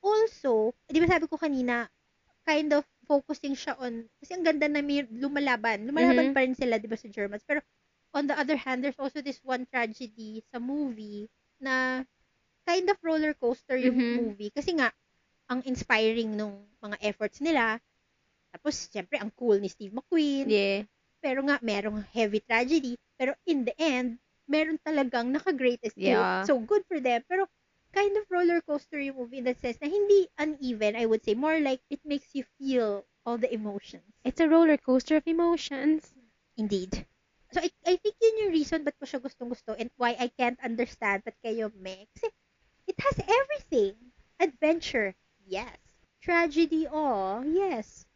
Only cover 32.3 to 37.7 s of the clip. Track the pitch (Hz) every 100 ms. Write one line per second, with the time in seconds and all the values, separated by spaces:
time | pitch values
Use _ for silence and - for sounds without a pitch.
32.3 | 277 - _ 269 254 220 202 - _ -
33.3 | 233 220 226 208 202 - 175 _ _ 247
34.3 | - 330 330 330 294 - 254 - 311 330
35.3 | 330 339 339 - 277 285 311 - _ 240
36.3 | _ _ - 214 196 185 - - _ _
37.3 | _ _ - 349